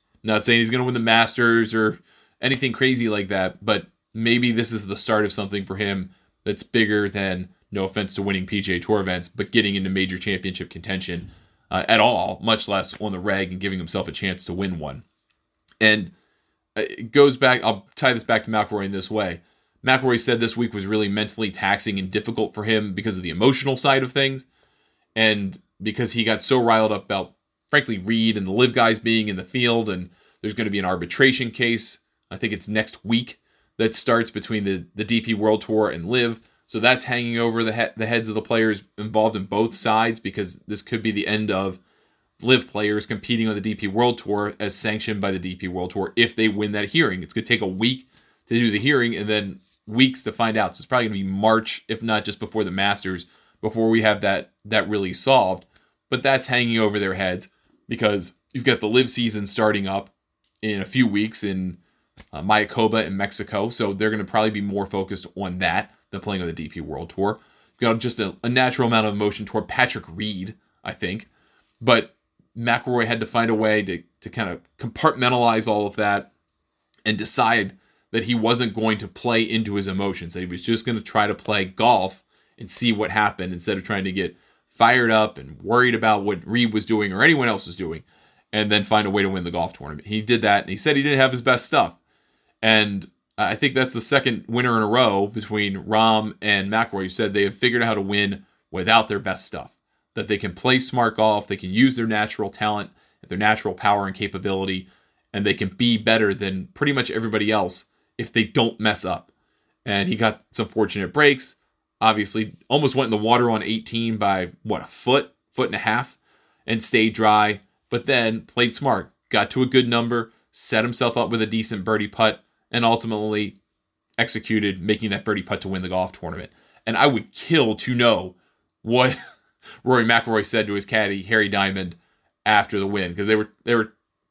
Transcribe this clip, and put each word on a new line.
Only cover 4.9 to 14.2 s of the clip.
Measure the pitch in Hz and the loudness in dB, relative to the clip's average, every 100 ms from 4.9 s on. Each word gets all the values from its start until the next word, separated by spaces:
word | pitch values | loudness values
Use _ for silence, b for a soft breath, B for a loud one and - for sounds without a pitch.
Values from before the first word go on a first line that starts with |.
| 98 | -6
start | - 107 | 0 0
of | 104 | 0
something | 107 98 101 | -2 -4 -6
for | 92 95 | -6 -4
him | 101 98 92 b b _ | -4 -4 -8 b b _
that's | 107 101 | -8 -6
bigger | - 117 107 107 101 | -2 0 2 2 0
than, | 101 95 92 90 b - | -2 -4 -4 -8 b -10
no | 101 | -6
offense | 95 104 95 | -4 -4 -6
to | - | -4
winning | 98 95 92 | -2 -2 -2
P | 104 | -4
G | 98 87 | -2 -4
A | |
Tour | - 107 | 0 0
events, | 92 90 - | 0 -4 -6
but | - - | -10 -2
getting | 113 101 | 0 0
into | 98 95 | -2 -2
major | 95 92 92 | -2 -2 -4
championship | 107 92 95 90 90 | -4 -4 -6 -10 -12
contention, | 95 92 95 92 87 95 b b b b | -12 -8 -6 -6 -10 -12 b b b b
uh, | 92 - | -4 2
at | 110 | 4
all, | 113 101 92 92 | 4 2 -2 -4
much | 113 107 - | -2 0 0
less | 98 92 - | -2 -2 -6
on | 107 | -8
the | 92 | -6
reg | 101 98 92 | -4 -2 -4
and | 92 | -6
giving | 98 95 | -6 -6
himself | 85 98 87 | -4 -4 -4
a | |
chance | - | -6